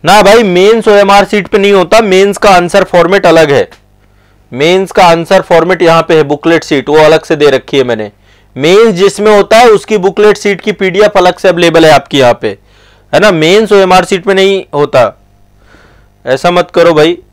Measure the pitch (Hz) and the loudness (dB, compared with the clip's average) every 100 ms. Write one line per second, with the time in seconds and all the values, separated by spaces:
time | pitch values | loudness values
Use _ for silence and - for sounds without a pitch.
0 | 156 208 196 226 214 180 196 226 220 202 | 2 2 4 2 2 0 2 0 2 2
1 | 196 202 196 208 180 208 202 196 175 220 | 2 0 0 -4 -2 -2 0 0 0 0
2 | 214 185 196 190 208 180 175 202 185 180 | 0 0 0 0 0 2 0 -2 0 0
3 | 170 196 180 165 156 139 95 - _ _ | 0 0 2 2 2 0 -2 -10 _ _
4 | _ _ _ _ _ 120 151 185 190 - | _ _ _ _ _ -6 -2 -2 -2 0
5 | 180 170 165 190 - 170 165 180 170 165 | 2 0 0 -2 0 -2 0 -2 0 0
6 | 160 160 147 143 160 160 - 143 131 151 | 0 -2 -2 -4 -2 -2 -2 -6 -2 0
7 | 156 160 - 156 143 135 - 143 123 113 | 2 0 -2 0 0 0 -4 -4 -2 -4
8 | 104 _ _ _ _ - 151 196 233 175 | -8 _ _ _ _ -6 0 2 2 0
9 | 196 - 208 208 196 220 247 208 - 208 | -2 -2 0 0 2 2 2 2 -2 -4
10 | 185 185 208 208 208 196 - 202 190 185 | -4 -2 -2 0 -4 -6 -8 -6 -4 0
11 | 208 196 180 175 190 170 170 160 160 143 | 0 0 -2 0 -2 0 0 2 2 2
12 | - 143 123 117 110 98 _ _ _ _ | -2 -2 0 0 -6 -10 _ _ _ _
13 | _ 147 208 175 156 202 214 202 190 185 | _ -2 0 0 0 0 2 0 2 0
14 | 175 190 180 190 190 196 - 143 143 135 | 0 -6 -4 -2 -2 -2 -6 -6 -2 0
15 | 110 - _ _ _ _ _ _ _ _ | -2 -4 _ _ _ _ _ _ _ _
16 | _ _ - 131 175 175 175 - 170 156 | _ _ -6 -4 -2 -2 -2 0 0 2
17 | 156 170 _ | 0 -2 _